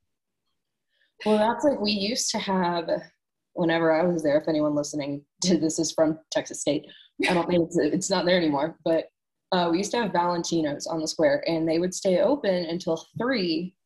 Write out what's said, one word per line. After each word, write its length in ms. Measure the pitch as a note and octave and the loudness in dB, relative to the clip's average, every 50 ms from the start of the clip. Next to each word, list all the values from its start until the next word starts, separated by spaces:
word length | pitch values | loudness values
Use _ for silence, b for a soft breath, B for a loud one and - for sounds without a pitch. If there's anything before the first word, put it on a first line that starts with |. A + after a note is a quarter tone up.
| _ _ _ _ _ _ _ _ _ _ _ _ _ _ _ _ _ _ _ _ _ _ _ - - | _ _ _ _ _ _ _ _ _ _ _ _ _ _ _ _ _ _ _ _ _ _ _ -4 0
Well, 140 | G#3+ G#3+ G#3+ | 2 4 4
that's 260 | G#3+ A3+ A#3+ - - | 4 2 2 2 2
like, 160 | D4 C4 - | 2 2 2
we 120 | G#3 G#3 G#3+ | 0 -2 -2
used 380 | G3+ F#3+ G#3 B3 C4 - - - | -2 -2 -2 -2 -2 -2 -2 -4
to 60 | G#3+ | -4
have, 520 | - G3 F#3+ F#3 F3+ F3 F3 E3+ E3 E3 E3+ F3 - - _ _ _ _ _ _ _ _ - | -2 0 0 0 2 0 0 -2 -2 -2 -4 -4 -4 -8 _ _ _ _ _ _ _ _ -4
whenever 400 | - F3 E3 E3 E3 E3 D#3+ D#3+ | 0 0 2 2 2 2 2 4
I 100 | D#3 F3 | 4 2
was 200 | F3+ F3 D#3+ D3+ | 2 0 0 2
there, 140 | D3+ C#3 D#3 | 2 2 2
if 100 | D#3 - | 2 0
anyone 260 | D#3 D3+ D3+ D3+ D3 | 0 0 0 0 0
listening 500 | D3 D3 - - D3+ C#3 C#3+ C#3+ C#3+ - _ _ _ - | -2 -2 -4 -4 -6 -6 -6 -8 -8 -12 _ _ _ 0
to 120 | F3+ F#3 | 2 2
this 220 | D#3 D3+ D#3+ D#3 - | 2 2 0 -2 -2
is 140 | E3 - - | -4 -2 0
from 260 | - D#3+ D#3 D#3+ - - _ - | 2 2 2 0 -2 -6 _ -4
Texas 280 | D3+ C#3 - - - | -4 -4 -4 -8 -6
State, 240 | - D#3 C#3+ D3 - B B B B B B - - - | -2 -2 -2 -2 -4 B B B B B B -4 0 0
I 60 | F3+ | 2
don't 120 | - - - | 0 2 2
think 160 | F3+ F3 E3 | 2 2 2
it's, 120 | E3 - E3+ | 0 0 0
it's 320 | C3+ D3+ - - - - | 0 2 0 -2 -2 -2
not 140 | G3 F#3 D#3+ | -2 0 2
there 100 | F3 F3+ | 2 2
anymore, 400 | F#3 E3+ D#3 C#3+ C#3 C#3+ E3 E3+ - - | 2 2 2 0 0 -2 -4 -4 -4 -2
but, 220 | E3+ E3 D#3+ - - _ _ _ _ _ _ _ _ F#3+ | 0 0 0 -2 -4 _ _ _ _ _ _ _ _ -2
uh, 160 | F3+ F3 E3+ | 0 2 2
we 80 | E3 F3+ | 0 0
used 140 | G3+ - - | 0 -2 -2
to 60 | A#3+ A#3 | -2 -2
have 100 | G3 - | 0 0
Valentino's 760 | F3 F3 F3 F3 E3+ E3 - E3+ E3 D#3 D3 C#3+ D3 - - | 0 0 0 0 -2 -2 -2 0 0 0 -2 -4 -6 -6 -6
on 120 | E3 D#3+ | -6 -4
the 60 | D#3 | -4
square, 380 | D#3+ - - E3 C#3+ C#3 D3 - | -4 0 2 2 2 2 2 0
and 220 | - E3 D#3+ D#3+ E3 | -2 -2 0 0 0
they 100 | D#3+ E3+ | 0 0
would 160 | F3 F#3 F#3 | 0 -2 -4
stay 240 | - - G3 F#3 F3 | -2 0 2 2 4
open 440 | F#3+ G#3+ C#4+ C#4+ - G3+ F#3 F3+ F3 | 4 2 2 0 0 0 0 0 -2
until 420 | D#3+ E3+ F3+ - F3 E3 E3 - - - - | -4 -6 -4 -4 -4 -4 -4 -6 -10 -8 -6
three, 580 | A3 B3 C4+ A3+ F#3 F3 D#3+ D#3+ F3+ F#3 - _ _ | -4 -2 -2 -2 -2 -2 -2 -4 -4 -8 -10 _ _